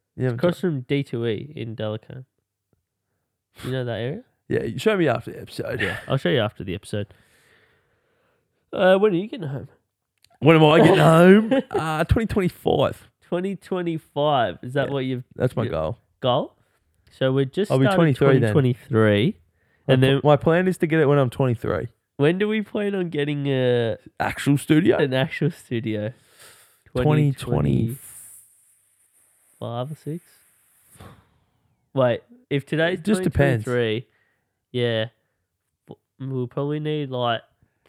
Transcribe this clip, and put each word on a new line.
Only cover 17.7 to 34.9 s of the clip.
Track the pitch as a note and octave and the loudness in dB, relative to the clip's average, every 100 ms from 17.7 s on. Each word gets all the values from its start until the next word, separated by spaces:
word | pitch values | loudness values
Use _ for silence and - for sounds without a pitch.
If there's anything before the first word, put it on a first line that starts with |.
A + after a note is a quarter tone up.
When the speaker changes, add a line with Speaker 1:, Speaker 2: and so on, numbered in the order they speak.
Speaker 2:
I'll | C#3 | 2
be | D#3+ | 2
Speaker 1:
started | F#3 E3 C3 | 4 2 4
Speaker 2:
twenty-three | C#3 C3+ | 4 4
then. | A2+ | 4
Speaker 1:
twenty | A#2+ B2+ | 2 0
twenty-three. | A#2+ - A2+ A2 G#2 D3 - _ _ _ _ - | -2 -2 2 4 4 0 -4 _ _ _ _ 0
Speaker 2:
My | |
Speaker 1:
And | C3 | 2
Speaker 2:
pl-, | C3 | 4
Speaker 1:
then | C#3 | 2
Speaker 2:
my | D3 C#3+ | 4 2
plan | E3 E3+ F#3 | 4 2 0
is | F3+ | -2
to | D#3+ | -2
get | D#3+ | 2
it | C#3 | 2
when | C#3+ | 2
I'm | B2+ | 2
twenty-three. | - C3 A2+ - - A#2+ - _ - | 0 -2 -2 -4 -4 -6 -12 _ 0
Speaker 1:
when | C#3+ F#3 | 0 2
do | G#3 | -2
we | A3 | -2
plan | G3+ A3 G3+ G3 | -4 -4 -4 -4
on | F3 | -4
getting | D3+ D3 C#3+ C#3 | -4 -4 -4 -2
a | C3 B2+ A#2+ A2+ - - - | 0 2 2 0 -4 -12 -6
Speaker 2:
Actual | G2+ - C3+ C#3+ | -6 -2 0 0
studio? | - D#3 G3 - | 2 2 4 2
Speaker 1:
an | C#3 | 0
actual | C3 C3+ - E3+ | 0 -2 -2 -4
studio? | - - A#2 A2+ G#2+ G#2+ - _ _ - - _ _ _ B2+ | -4 -8 -6 -4 -4 -6 -10 _ _ -20 -20 _ _ _ -2
Twenty | C#3 D3+ D3 | 2 2 2
Speaker 2:
Twenty | C3 C#3 D2 C#3+ C3+ A2+ C3+ - - - - _ _ _ _ _ _ _ _ _ _ _ _ | -2 -4 -2 0 0 -2 -6 -16 -20 -20 -20 _ _ _ _ _ _ _ _ _ _ _ _
Speaker 1:
five | A2+ A#2+ C3 | -10 -8 -10
or | D3+ | -10
six? | C#3+ E3+ - _ _ _ _ _ _ _ - - _ _ _ _ _ _ _ | -12 -12 -14 _ _ _ _ _ _ _ -20 -20 _ _ _ _ _ _ _
Wait, | C3+ B2 A2+ - - _ | 0 0 0 -8 -20 _
if | C#3+ - | -6 -4
today's | D#3 E3 F#3 | -4 -2 -2
Speaker 2:
It | F#3+ | -2
just | G3 | -2
depends. | F3+ C#3+ C#3 A#2 A#2+ | 0 0 0 0 -2
Speaker 1:
twenty | A#2+ A2+ A2 | -2 0 -2
twenty-three, | - _ _ _ _ _ _ | -6 _ _ _ _ _ _
yeah, | B2 A#2+ | -4 -2